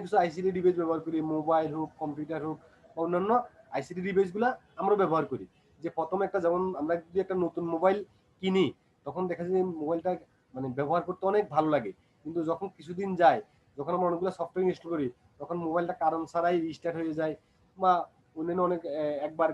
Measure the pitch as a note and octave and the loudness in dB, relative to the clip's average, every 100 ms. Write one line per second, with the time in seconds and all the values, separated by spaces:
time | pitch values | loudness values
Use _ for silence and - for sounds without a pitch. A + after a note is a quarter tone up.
0 | F3+ G#3 F3 D#3+ F#3 F#3 F3+ F3 E3 E3 | 2 2 2 2 -2 2 2 4 2 0
1 | E3 D#3+ D#3 D#3 D3+ D#3+ D#3 D#3 D#3 - | -2 -2 0 -2 2 2 2 -2 -6 -6
2 | D3+ D3 D3+ D#3+ D3+ D3+ - _ - - | -8 -6 -6 -6 -6 -8 -12 _ -14 -6
3 | E3 F3+ G3 A#3+ - - - - C3+ F3+ | -2 0 2 2 0 -10 -10 -8 -8 -6
4 | F#3 F#3+ F#3 G3 A#3+ B3 _ - F#3+ G3+ | -2 2 2 2 0 0 _ -4 2 4
5 | F3+ D#3+ D3 B2 F#2 _ _ _ E3 - | 4 2 0 -4 -10 _ _ _ -8 -4
6 | D#3 F#3+ F#3+ G3 E3+ F3 F#3+ F#3 D3+ E3+ | -2 0 0 0 2 2 0 -2 -2 -2
7 | E3 F#3 F#3+ F#3 E3+ - E3+ E3 F#3 G3+ | -4 -4 -2 0 -2 -2 -4 2 2 2
8 | F#3+ _ _ _ F#3+ F#3+ D3+ - _ _ | -4 _ _ _ 0 4 2 0 _ _
9 | C#3+ D3+ F#3 F3 F3 F#3 F#3 D#3+ D3+ E3 | -10 -4 -4 -4 0 0 0 -2 -2 -2
10 | F3+ F3+ - _ _ C3 C3 B2+ C#3+ F3 | 0 -4 -6 _ _ -8 -6 -2 0 0
11 | F3 F3+ F#3+ G#3 G3+ D3 D#3 D3 G#2+ - | 0 -2 2 2 2 2 4 2 0 -10
12 | _ _ D3+ E3 D#3+ E3 F#3+ - D3+ F3 | _ _ -8 -4 -2 -2 -4 -10 -12 -6
13 | G3 F3+ E3 A#2+ - _ _ - C#3+ F3 | -4 6 6 6 0 _ _ -10 -4 0
14 | F3+ E3+ F#3 F3+ E3 F3+ F#3 E3+ E3 E3 | 0 0 -2 -4 -6 -2 0 0 -4 -4
15 | C3 - _ - C#3+ F3 E3 E3+ F3 E3+ | -4 -6 _ -14 -8 -6 -2 -2 -2 -2
16 | D#3+ D#3+ D#3+ E3+ E3+ F3+ E3 D3 E3+ E3 | 0 0 -2 0 2 2 -2 -4 -6 -4
17 | E3 D#3 D#3 D3 _ _ _ - F#3+ F3 | -4 -2 -4 -4 _ _ _ 0 2 4
18 | - _ _ D#3+ E3 F3+ F3 F3 E3 D3 | 0 _ _ -8 -4 0 2 0 -2 -4
19 | D3+ C#3+ D3+ D#3+ D#3+ | -2 -2 -4 0 0